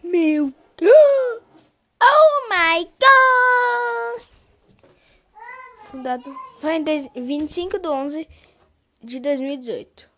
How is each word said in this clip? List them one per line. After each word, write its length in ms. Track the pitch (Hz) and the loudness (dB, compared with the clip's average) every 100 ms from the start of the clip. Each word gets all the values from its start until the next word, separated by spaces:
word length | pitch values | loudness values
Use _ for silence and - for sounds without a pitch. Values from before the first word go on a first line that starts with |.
Meu 520 | 349 349 320 302 285 - _ - | -4 -2 0 0 -4 -6 _ -4
Deus! 640 | 339 587 587 554 508 466 _ _ _ _ _ _ | 6 8 8 4 -2 -8 _ _ _ _ _ _
Oh 480 | 480 587 622 571 480 | 4 6 4 4 -4
my 360 | 381 330 330 339 | -2 0 -2 -6
God! 1400 | _ 523 539 523 508 494 494 494 480 480 466 466 466 _ _ _ _ _ _ _ _ _ _ _ 415 466 523 508 480 415 | _ 4 6 6 2 2 0 -2 -4 -6 -6 -8 -12 _ _ _ _ _ _ _ _ _ _ _ -20 -20 -20 -20 -20 -20
Fundado 420 | 269 254 247 254 269 - _ | -14 -10 -10 -10 -18 -20 _
foi 140 | 294 330 | -6 -6
em 80 | |
dez, 260 | 311 302 269 | -4 -6 -6
vinte 360 | - 247 294 302 | -14 -8 -8 -8
e 40 | |
cinco 240 | - 359 392 | -8 -8 -8
de 100 | 349 | -6
onze 360 | 277 285 302 320 - _ _ _ _ _ _ | -6 -6 -10 -14 -20 _ _ _ _ _ _
de 160 | 226 254 | -18 -10
dois 220 | 269 277 | -6 -6
mil 100 | 269 | -6
e 60 | 285 | -10
dezoito. 520 | 247 175 - _ _ | -10 -12 -14 _ _